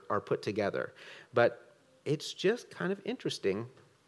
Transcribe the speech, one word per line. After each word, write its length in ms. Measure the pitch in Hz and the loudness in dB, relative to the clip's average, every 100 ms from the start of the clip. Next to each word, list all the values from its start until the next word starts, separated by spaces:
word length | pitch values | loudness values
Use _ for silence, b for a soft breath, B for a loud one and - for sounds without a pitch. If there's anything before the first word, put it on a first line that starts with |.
| - | 0
are 120 | 104 | -2
put 200 | - 107 | 0 -2
together, 540 | 113 101 98 65 - B B B B | 0 0 0 0 -4 B B B B
but 400 | 120 117 - - - _ _ | 6 6 4 -10 -20 _ _
it's 280 | - 151 - | -2 -2 -2
just 380 | - 185 240 - | -2 0 0 -4
kind 220 | - 175 | -6 -4
of 80 | 196 | -2
interesting 640 | - 254 - - 98 98 120 - - _ | -4 -4 -4 -2 0 0 -4 -12 -20 _